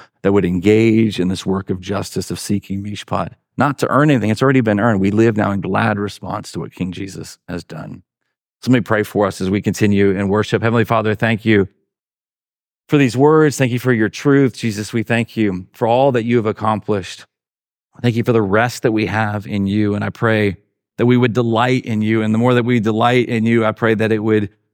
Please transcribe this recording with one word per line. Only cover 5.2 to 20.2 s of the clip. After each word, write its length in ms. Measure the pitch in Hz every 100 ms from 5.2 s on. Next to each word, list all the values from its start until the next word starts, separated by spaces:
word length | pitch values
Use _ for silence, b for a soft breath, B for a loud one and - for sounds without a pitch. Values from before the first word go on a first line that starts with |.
| 113 107
now 160 | 101
in 80 | 98
glad 400 | 92 101 113 104
response 540 | 101 - 95 101 -
to 80 | -
what 120 | -
King 200 | - 104
Jesus 440 | 87 98 85 82 - -
has 160 | 85 -
done. 380 | 78 - 95 - _ _ _ _ _
So 100 | -
let 60 | 127
me 40 |
pray 220 | 95 107
for 240 | 107 98 101
us 140 | -
as 80 | 95
we 120 | 101
continue 500 | 107 95 107 101 101
in 180 | 95 101
worship. 320 | 101 107 113
Heavenly 240 | 113 117 104
Father, 280 | 113 104 104
thank 280 | 117 113
you 240 | 113 107 92 _ _ _ _ _ _ _ _ _ _ _ -
for 100 | 151
these 200 | 135 113
words. 400 | 143 156 156 -
Thank 160 | 131
you 60 | 120
for 120 | 127
your 180 | 117 107
truth. 460 | - 143 139 135 -
Jesus, 380 | 117 104 104
we 100 | 117
thank 320 | 107 117 117 -
you 320 | 107 92 98
for 120 | - 113
all 280 | 120 139
that 100 | 120
you 140 | 113 120
have 80 | 110
accomplished. 800 | 101 107 107 - 104 90 - - _ _ _ _ _ _ -
Thank 140 | 120 113
you 80 |
for 80 | 117
the 100 | 113
rest 420 | 101 101 123 -
that 100 | 127
we 140 | 110 104
have 380 | 104 110 104 101
in 220 | 104 98
you. 280 | 101 104 101
And 80 |
I 80 | 104
pray 440 | -